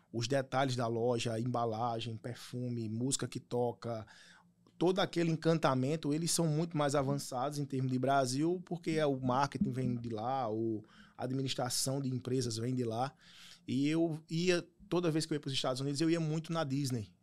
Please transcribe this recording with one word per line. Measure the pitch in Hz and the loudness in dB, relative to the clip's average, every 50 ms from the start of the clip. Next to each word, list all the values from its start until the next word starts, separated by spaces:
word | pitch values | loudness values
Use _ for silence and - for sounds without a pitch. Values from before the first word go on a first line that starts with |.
| _ _ | _ _
Os | - 117 117 | -4 -4 0
detalhes | 117 143 139 131 131 131 131 139 131 123 | 2 2 0 0 0 0 0 2 2 0
da | 123 123 | 0 0
loja, | 113 117 113 117 123 120 113 110 123 113 | 0 0 2 2 2 2 0 0 -2 -2
a | 110 | -2
embalagem, | 120 127 123 120 120 117 110 110 120 120 117 113 110 117 113 | -2 -2 0 0 0 0 0 -2 -2 -2 -2 -4 -6 -8 -8
perfume, | 110 - 123 113 - - - - 123 123 123 120 117 113 107 | -8 -10 -10 -10 -10 -12 -10 -8 -6 -4 -4 -4 -4 -4 -4
música | 110 113 123 139 131 - 127 123 | -2 -2 -2 -2 -2 -2 -4 -6
que | - 127 | -6 -12
toca, | - _ 120 123 123 120 113 - - 117 117 107 104 - - - - - - - _ _ _ _ _ - _ _ | -8 _ -2 -2 -2 -2 -4 -6 -8 -8 -8 -8 -10 -14 -18 -20 -20 -20 -20 -20 _ _ _ _ _ -20 _ _
todo | 160 180 185 - | 0 2 2 2
aquele | 180 - - 170 170 165 | 0 0 0 0 0 2
encantamento, | 160 156 - 165 165 160 - 147 131 131 127 139 160 160 - 143 147 | 0 2 2 2 2 4 4 2 2 2 2 0 0 -2 0 0 0
eles | 156 170 165 | 0 0 0
são | - - 170 | 0 2 2
muito | 160 147 156 156 170 - 147 | 2 2 0 0 0 0 0
mais | 147 143 139 | 2 2 2
avançados | 147 135 135 143 139 - - 135 123 131 147 147 143 | 2 2 2 0 -2 -4 -6 -4 -4 -2 -2 -2 -4
em | 143 | -4
termos | 127 135 131 131 127 | -2 -2 -2 0 0
de | 127 127 | 0 2
Brasil, | 127 135 139 139 135 123 127 139 151 170 180 185 175 | 2 4 4 4 4 2 2 0 2 0 0 -2 -4
porque | - 175 170 - 170 | -8 -8 -6 -4 -2
é | 160 156 156 | 0 2 2
o | 143 135 131 | 2 0 0
marketing | 131 127 123 131 143 139 - 131 - 135 | 0 2 2 2 2 2 0 -2 -2 0
vem | 123 127 131 127 123 | 0 0 0 0 0
de | 120 117 117 | -2 -4 -4
lá, | 113 107 110 123 135 135 123 107 | -4 -4 -2 -2 -2 -2 -2 -2
o, | 107 113 113 113 107 104 104 - - - - - _ - | 0 0 0 0 -2 -4 -6 -12 -20 -20 -20 -20 _ -6
a | 117 | -2
administração | 127 131 135 135 131 - - 127 123 - - - 135 131 143 | -2 0 0 0 0 0 0 0 0 0 0 0 0 0 0
de | 139 127 | 0 0
empresas | 127 120 - 120 127 135 120 120 113 | -2 -2 -2 0 0 2 2 0 -2
vem | 113 113 127 127 | -2 -2 0 0
de | 123 123 | 0 0
lá. | 113 110 117 131 160 - _ - - - - - - - - _ - | 0 0 0 -2 -2 -4 _ -20 -20 -20 -20 -20 -20 -20 -14 _ -2
E | - 131 139 147 | 0 2 2 4
eu | 156 165 170 165 151 156 - - | 4 4 2 2 0 -4 -6 -4
ia, | 165 165 180 180 175 175 160 - _ _ - - | -2 2 4 4 4 2 0 -6 _ _ -6 -2
toda | 165 175 175 165 | 0 2 2 2
vez | 151 160 156 | 2 0 0
que | - | 0
eu | 160 | -2
ia | 147 | -4
pros | - 139 | -2 -4
Estados | 135 - - 131 131 127 | -4 -2 0 0 -2 0
Unidos, | 139 143 143 139 | -2 -4 0 0
eu | 165 160 | 2 2
ia | 165 170 | 2 2
muito | 160 151 156 165 156 - | 2 0 0 -2 -2 -2
na | 165 165 | -2 -2
Disney, | 160 135 135 143 143 123 131 117 104 - - _ | 0 0 0 0 0 0 -2 -4 -4 -8 -14 _